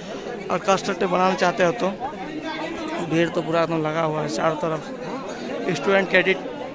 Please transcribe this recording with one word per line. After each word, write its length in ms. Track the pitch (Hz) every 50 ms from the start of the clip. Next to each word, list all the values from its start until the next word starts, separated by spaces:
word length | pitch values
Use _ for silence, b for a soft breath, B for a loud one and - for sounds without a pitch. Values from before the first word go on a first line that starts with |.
| B B B B B B B - - -
और 60 | 185 175
cast 260 | - 196 190 180 -
सर्टिफिकेट 240 | 208 190 - 208 180
बनाना 260 | 180 180 185 190 185
चाहते 280 | 180 190 175 170 - 180
हो 80 | 170 165
तो 140 | - 180 190 202 - - - - - - 302 - - - 311 - 311 320 330 - - - - 330 330 -
भीड़ 200 | 156 160 165 170 165
तो 120 | 175 175
पूरा 200 | 156 156 165 165 165
एकदम 180 | 160 165 160 156
लगा 180 | 156 156 165
हुआ 200 | 165 156 156 151
है 80 | 151 151
चारों 260 | 151 - 165 165 156
तरफ। 1160 | 156 175 160 160 151 - - 262 - - - - - - - - - - - - - - 185 170
student 340 | - - 196 196 196 185 -
क्रेडिट, 280 | 185 185 170 190 185 - - - - - - -